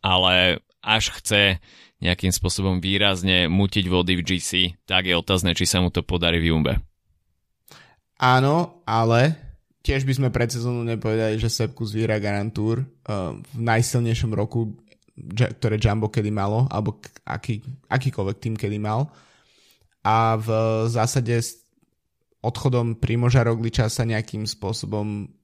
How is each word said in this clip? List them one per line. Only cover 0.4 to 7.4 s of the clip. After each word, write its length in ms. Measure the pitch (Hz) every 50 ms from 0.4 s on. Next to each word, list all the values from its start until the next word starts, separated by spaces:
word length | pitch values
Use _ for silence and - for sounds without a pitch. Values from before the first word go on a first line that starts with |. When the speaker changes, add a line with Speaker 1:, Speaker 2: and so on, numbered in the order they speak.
| 90 92 87 - _ _ _ _
Speaker 1:
až 320 | - 104 107 110 107 - -
chce 460 | - - - 110 101 101 98 95 87 - - - - - _ _ _
nejakým 300 | - 87 90 - - 92
spôsobom 500 | 87 - - 92 - - 98 95 92 90
výrazne 640 | 85 95 98 98 104 101 95 90 87 95 92 90 90
mutiť 380 | 80 85 95 101 98 - 107 92
vody 300 | 90 90 90 90 90 92
v 80 | 87 85
G 60 | 76 95 87
C, 120 | - - - 90 92 87 85 _ _
tak 220 | - 95 92 92
je 100 | 92 90
otázne, 380 | 85 82 - 98 90 82 92 82
či 120 | - 92
sa 140 | - - 92
mu 100 | 90 87
to 120 | - 90 82
podarí 340 | - 90 90 87 85 85
v 120 | 85 82 82
Jumbe. 320 | 80 80 76 65 69 - - - _ _ _ _ _ _ _ _ _ _